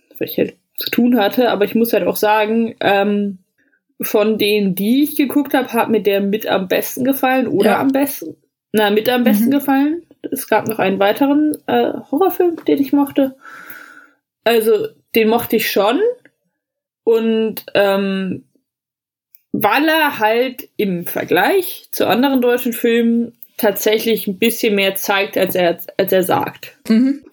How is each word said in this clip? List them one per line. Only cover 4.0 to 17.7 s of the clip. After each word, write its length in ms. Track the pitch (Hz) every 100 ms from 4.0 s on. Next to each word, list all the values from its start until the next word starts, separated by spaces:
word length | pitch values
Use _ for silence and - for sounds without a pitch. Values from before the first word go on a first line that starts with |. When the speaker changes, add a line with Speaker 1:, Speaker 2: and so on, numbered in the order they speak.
Speaker 1:
von 360 | - 214 208 214
denen, 340 | 208 208 196
die 300 | 185 208 269
ich 120 | 294 -
geguckt 360 | 262 294 277
hab, 200 | 269 254
hat 160 | 233 -
mir 120 | 220
der 200 | 196 196
mit 260 | 202 220 -
am 200 | 190 185
besten 360 | 185 - -
gefallen 440 | 254 269 254 262 226
oder 240 | 185 214
Speaker 2:
Ja. 80 | 196
Speaker 1:
am 100 | 269
besten, 460 | 269 277 - 160 - _ _ _
na, 180 | 214 208
mit 180 | 214 220
am 140 | 247
besten 240 | 226 208 233
Speaker 2:
Mhm. 40 |
Speaker 1:
gefallen. 520 | 277 285 269 294 339 - _ -
Es 160 | 269 -
gab 200 | 214 220
noch 120 | 220
einen 180 | 190 196
weiteren, 560 | 196 214 277 294 302 - -
äh, 240 | 240 240 - -
Horrorfilm, 460 | 285 381 359 349 330 -
den 140 | 285
ich 140 | 277
mochte. 420 | 285 285 - 269 262 - - - - - - - _ _ _
Also, 440 | 220 233 214 208 - - _
den 140 | 233 220
mochte 300 | 233 - 220
ich 120 | -
schon. 300 | 214 202 285 466 494 _ _ _ _ _ _ _ _
Und, 600 | 226 226 226 220 220 - -